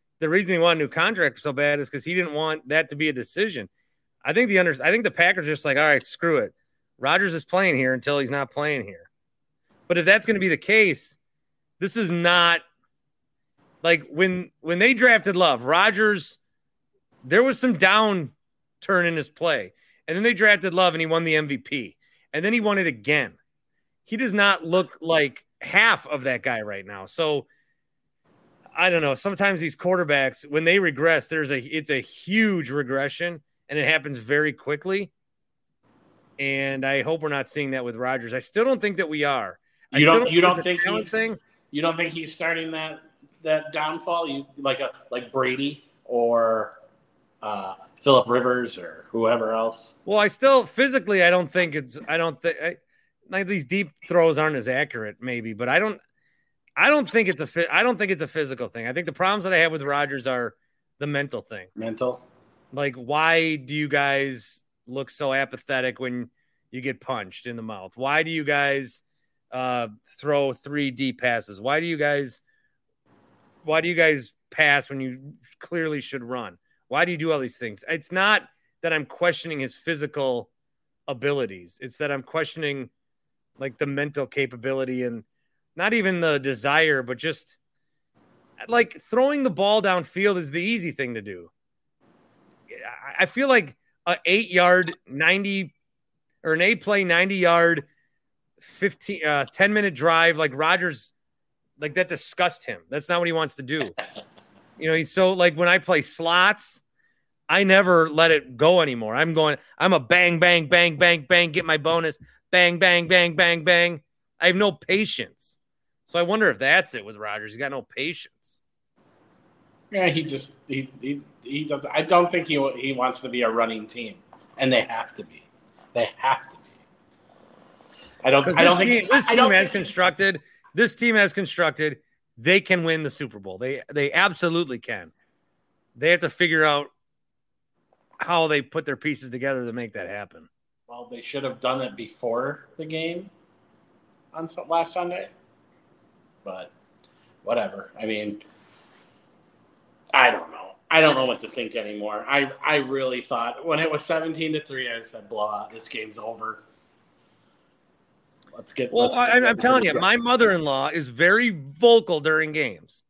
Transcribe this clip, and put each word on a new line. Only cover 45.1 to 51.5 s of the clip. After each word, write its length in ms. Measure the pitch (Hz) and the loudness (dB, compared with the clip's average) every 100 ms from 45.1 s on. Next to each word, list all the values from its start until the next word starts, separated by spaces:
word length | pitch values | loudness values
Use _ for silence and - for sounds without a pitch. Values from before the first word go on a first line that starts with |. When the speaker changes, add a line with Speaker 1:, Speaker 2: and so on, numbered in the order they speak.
Speaker 2:
like 200 | 123 120 | -10 -6
Brady 560 | 135 127 127 139 147 _ _ | -2 -2 -2 -6 -8 _ _
or, 760 | - 120 117 117 113 110 107 - - _ _ _ _ _ | -6 0 2 2 2 0 -4 -12 -20 _ _ _ _ _
uh, 320 | 107 104 95 92 - _ | -8 -8 -8 -12 -18 _
Phillip 260 | 143 131 120 | 4 4 6
Rivers 500 | 123 123 123 117 - | 2 2 0 -4 -10
or 280 | 85 76 - | -16 -18 -8
whoever 420 | 113 113 117 110 | -2 0 2 0
else? 420 | 113 113 113 - - | -2 -2 -6 -14 -14
Speaker 1:
Well, 160 | - 208 | -2 0
I 80 | 208 | 0
still, 380 | - 269 269 190 | 2 4 4 2
physically, 580 | - 269 254 180 196 | 0 0 0 0 4
I 60 | 175 | 4
don't 200 | 180 | 4
think 240 | 170 | 2